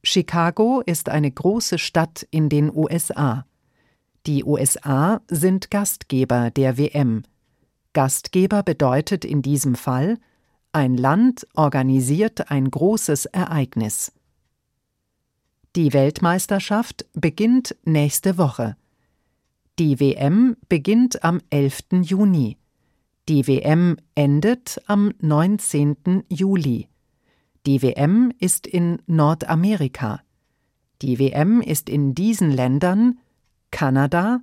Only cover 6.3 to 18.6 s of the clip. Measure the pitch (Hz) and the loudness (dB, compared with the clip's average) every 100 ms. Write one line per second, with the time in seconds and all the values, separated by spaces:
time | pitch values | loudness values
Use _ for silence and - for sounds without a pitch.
6.3 | 123 117 139 131 123 147 147 127 110 - | 0 0 0 0 0 -2 0 0 -2 -6
7.3 | _ _ _ _ _ _ - 139 - - | _ _ _ _ _ _ -2 0 -2 -2
8.3 | 185 190 208 196 147 135 131 - 190 - | 0 2 0 0 0 2 2 0 -4 -2
9.3 | 147 131 143 135 120 - 127 160 233 _ | -2 0 0 0 -2 -2 -2 -2 -4 _
10.3 | _ _ _ _ 156 131 127 135 170 254 | _ _ _ _ -2 0 2 2 4 2
11.3 | 247 - - 151 139 131 131 127 151 220 | 0 -8 0 0 2 2 2 2 0 0
12.3 | - - 139 131 - 175 220 - 147 - | -2 -4 -2 -2 0 0 0 -2 -4 -2
13.3 | 185 180 160 127 - 107 - - _ _ | -4 -2 -2 -2 -4 -4 -6 -10 _ _
14.3 | _ _ _ _ _ _ _ _ _ _ | _ _ _ _ _ _ _ _ _ _
15.3 | _ _ _ _ 175 151 139 135 - 170 | _ _ _ _ 0 2 4 2 2 0
16.3 | 185 - 196 - 208 240 - - - 160 | 0 -2 -4 -2 -2 -4 -10 -14 -4 -4
17.3 | 156 220 254 247 - - 156 147 - 196 | 0 2 2 0 -8 0 2 2 0 -2
18.3 | 180 151 - | 0 0 0